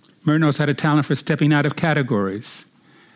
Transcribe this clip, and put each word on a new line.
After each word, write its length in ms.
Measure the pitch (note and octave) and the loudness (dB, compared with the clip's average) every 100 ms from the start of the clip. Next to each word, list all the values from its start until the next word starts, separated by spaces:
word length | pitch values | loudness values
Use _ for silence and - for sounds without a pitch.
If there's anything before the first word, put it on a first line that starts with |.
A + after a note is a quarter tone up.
| - _ | -20 _
Merton 220 | D#3 D#3 D#3 | 0 2 2
also 180 | C3+ | 2
had 60 | D3 | 0
a 40 | |
talent 320 | C#3 D#3 D3 C3 | 0 2 2 2
for 100 | C#3+ | -2
stepping 360 | - D3 D3 | -2 0 2
out 140 | D3 D3 | 2 0
of 100 | - | -2
categories 880 | E3+ D3 B2 G#2+ F#2+ G2+ A#2+ - - _ _ - _ | 0 0 0 0 -2 -4 -8 -12 -14 _ _ -20 _